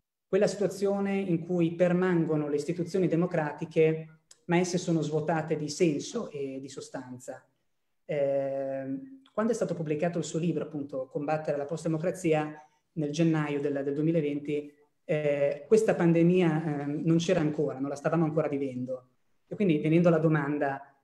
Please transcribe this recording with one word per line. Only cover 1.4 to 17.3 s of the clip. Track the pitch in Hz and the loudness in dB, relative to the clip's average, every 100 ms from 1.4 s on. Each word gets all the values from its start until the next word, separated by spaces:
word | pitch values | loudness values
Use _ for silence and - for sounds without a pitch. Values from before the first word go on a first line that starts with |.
| 165 | 0
cui | 180 165 | 0 2
permangono | 170 180 175 185 170 156 156 147 | 4 2 4 2 2 2 0 0
le | 147 | -2
istituzioni | 160 170 170 190 170 | -2 -4 -2 0 2
democratiche, | 160 175 160 147 - 160 165 160 160 - - _ - | 2 0 0 -2 -6 -2 2 2 2 -6 -18 _ -14
ma | - 170 | 0 2
esse | 180 175 | 2 -2
sono | - 165 | 0 0
svuotate | 151 156 151 160 156 160 | 0 -2 -2 -2 -2 -4
di | 151 | -4
senso | - 175 139 - 233 190 | 0 2 2 -4 -8 -8
e | 143 139 135 | -8 -8 -8
di | 135 | -12
sostanza. | - - 139 127 123 127 127 _ _ _ _ _ _ | -14 -12 -12 -12 -14 -14 -16 _ _ _ _ _ _
Eh, | - 151 139 139 135 135 135 135 135 135 - - _ | -6 -2 0 0 -2 -4 -4 -6 -6 -8 -10 -18 _
quando | - 226 | -2 -2
è | |
stato | 226 180 | 0 -2
pubblicato | 170 156 151 175 170 | -2 -2 -2 0 -2
il | |
suo | 156 160 | -4 -2
libro, | 170 151 | 0 -2
appunto, | 151 147 139 131 131 | -4 -8 -8 -8 -8
Combattere | 160 147 156 160 143 | -6 -4 -2 -2 -4
la | |
postdemocrazia, | 143 160 170 160 175 - 170 156 151 - - _ _ | -4 -6 -4 -2 -2 -2 0 0 0 -8 -18 _ _
nel | - 147 | -6 -4
gennaio | 160 165 160 147 143 | 2 2 2 0 -2
del, | 143 139 | -2 -2
del | 139 | -2
duemilaventi, | 139 156 165 147 143 143 147 147 - _ _ | 0 2 2 0 -2 -4 -4 -6 -14 _ _
eh, | - 151 147 143 143 - - | -4 -2 0 2 0 -2 4
questa | 214 214 175 | 4 4 4
pandemia, | 170 165 170 185 170 156 156 143 | 4 6 6 6 4 2 -2 -4
ehm, | 143 151 | -4 -2
non | 165 170 | 2 2
c'era | 180 | 2